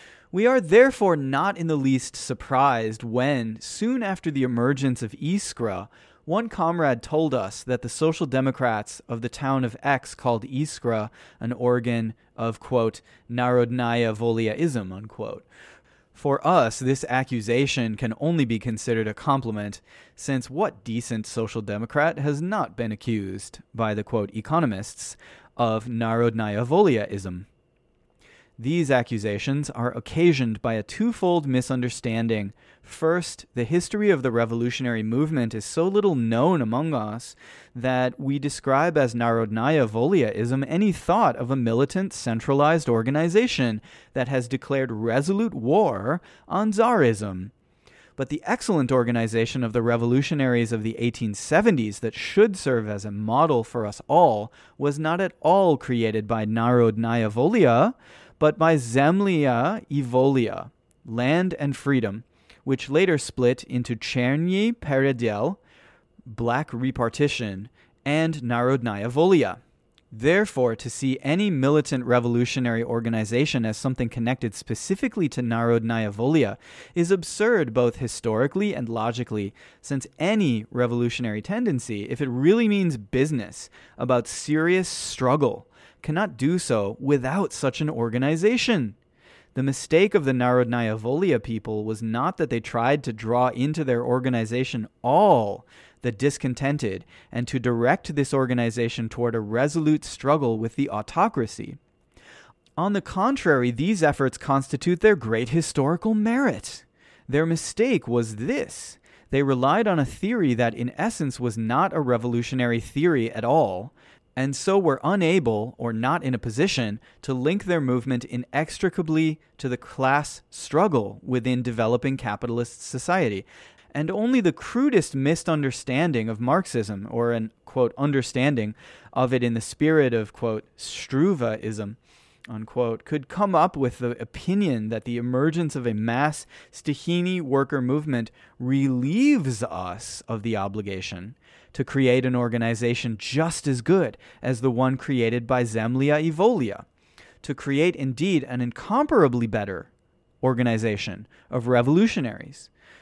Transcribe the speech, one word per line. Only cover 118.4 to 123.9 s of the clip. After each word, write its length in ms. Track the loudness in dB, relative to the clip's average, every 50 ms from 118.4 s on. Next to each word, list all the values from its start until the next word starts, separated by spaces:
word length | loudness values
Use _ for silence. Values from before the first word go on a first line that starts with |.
| -10 -4 -4 -4 -4 -4 -4 -2 -2 -2 0 -2 -2 0 0 2 2 0 -2 -4 _ _ _ _
to 100 | -6 -6
the 80 | -6
class 680 | -6 -8 -14 -6 -2 2 2 2 2 0 -4 -10 -16 _ _
struggle 680 | -18 -16 -12 -2 2 2 2 4 2 2 0 0 -6 -12
within 400 | -6 -4 -2 -2 0 0 -2 -2
developing 540 | -2 -4 -2 0 0 2 2 0 0 -2 -4
capitalist 640 | -2 -4 -6 -6 -6 -6 -6 -4 -4 -6 -6 -8 -16
society. 640 | -16 -10 -10 -8 -4 -2 0 0 0 0 -2 -6 -8 -12 -20 -20 -20 -20 -20 _ _ _